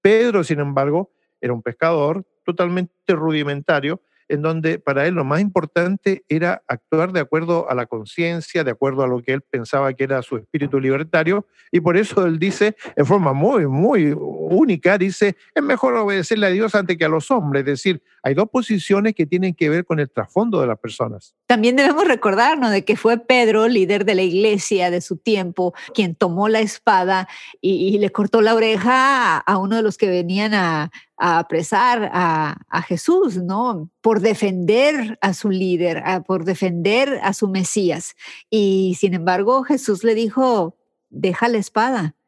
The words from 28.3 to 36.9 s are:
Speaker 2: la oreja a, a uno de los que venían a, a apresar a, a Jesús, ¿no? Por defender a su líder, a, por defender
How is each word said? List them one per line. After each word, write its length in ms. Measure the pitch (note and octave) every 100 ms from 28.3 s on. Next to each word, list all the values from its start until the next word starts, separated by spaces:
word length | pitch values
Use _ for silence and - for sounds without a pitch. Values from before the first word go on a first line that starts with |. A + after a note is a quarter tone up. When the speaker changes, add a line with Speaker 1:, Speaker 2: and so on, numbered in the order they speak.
| A3+
Speaker 2:
la 120 | G#3+
oreja 840 | A3+ A3+ A3 G3+ C4 C4+ C4+ A3+ D#3+
a, 0 |
a 200 | - G3
uno 160 | F#3+
de 80 | A3+
los 160 | A3 -
que 100 | G3+
venían 460 | F3+ F3 F#3 G#3+
a, 380 | G#3+ F3 D#3+ D3+ - _ -
a 220 | F3 E3
apresar 720 | E3 E3 E3 G3+ B3 A#3+ G#3
a, 440 | F3+ F3+ D#3 D#3 D#3 -
a 140 | E3
Jesús, 540 | E3+ F3 - F4+ F4 F#3
¿no? 540 | F3+ F#3+ B3 G3 D#3 _
Por 200 | A3 G#3+
defender 960 | G3 G#3 G3+ F#3 F3 A3 C#4 D4+ A3 A3
a 100 | G3
su 180 | F3 G#3+
líder, 480 | F#3 F#3 F3+ F3 E3
a, 180 | - F#3
por 220 | - F#3
defender 760 | E3 F3+ F#3+ E3+ E3+